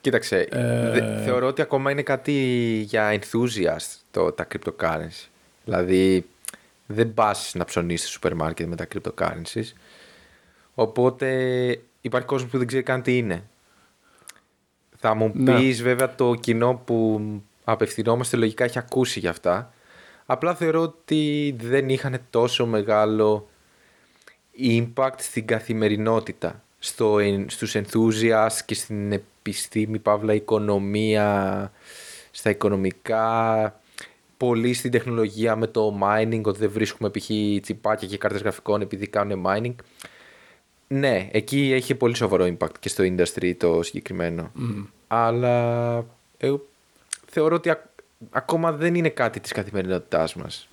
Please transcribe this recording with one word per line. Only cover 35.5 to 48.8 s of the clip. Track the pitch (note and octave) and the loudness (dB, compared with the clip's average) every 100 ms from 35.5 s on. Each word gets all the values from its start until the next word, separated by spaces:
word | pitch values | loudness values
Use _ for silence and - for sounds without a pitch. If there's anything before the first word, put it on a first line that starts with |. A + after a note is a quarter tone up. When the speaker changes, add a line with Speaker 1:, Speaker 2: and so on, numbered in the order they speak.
| A2 | 0
Speaker 1:
με | A2+ | 0
το | A2+ G#2+ G2+ | 0 0 2
mining, | G2 G#2+ A2 A2+ | 2 2 2 0
ότι | G#2+ F#2+ | -2 -2
δεν | G#2+ | -2
βρίσκουμε, | G#2 G#2+ - G#2+ | 0 -2 -2 -4
π.χ., | G2 - G#2+ G#2 G2+ | -4 -4 0 2 0
τσιπάκια | - G2+ G#2+ G#2+ F#2+ | -2 -6 -2 -2 -4
και | G2+ | -4
κάρτες | G#2 G2+ | -2 -2
γραφικών | G2+ - - G#2 | -4 -6 -2 -2
επειδή | G2+ G2 G2+ | -2 -6 -4
κάνουν | G#2+ G2+ G2 F#2 | -2 -2 -2 0
mining. | G2+ A#2+ A#2+ - _ - - - - - _ _ _ _ | 0 -2 -8 -16 _ -20 -20 -20 -20 -20 _ _ _ _
Ναι, | C3+ C#3 G#2 G2 | 0 2 2 0
εκεί | A2 - C#3 C#3 | -2 0 0 2
έχει | C3 B2+ | 2 0
πολύ | B2+ A#2+ A#2 | 0 2 2
σοβαρό | A2 F#2 F2+ E2+ | 2 4 2 0
impact | E2+ - | -4 -4
και | - | -8
στο | - | 0
industry | F#2 F2+ F2 - F2+ F2 | 2 4 0 0 -2 2
το | F2 E2 | 2 2
συγκεκριμένο. | E2+ - - F#2 E2+ E2+ E2 | 0 -6 -10 -6 -4 -4 -10
Speaker 2:
Μμμ. | - A#2+ G#2 G2+ _ _ | -8 -6 -6 -10 _ _
Speaker 1:
Αλλά, | A2+ A#2 A#2+ B2 A#2+ A#2+ A#2+ A#2+ A#2 A#2 _ _ _ | 0 2 2 2 2 2 0 -2 -4 -6 _ _ _
ε, | C3 C#3 C#3 _ _ _ _ - _ | -2 -2 -6 _ _ _ _ -12 _
θεωρώ | - D#3 | 0 2
ότι | E3+ E3+ | 2 0
ακ-, | D#3+ - - _ _ - | -2 -4 -20 _ _ -8
ακόμα | A#2 - E3 E3 | -6 -2 0 0
δεν | D3 | 0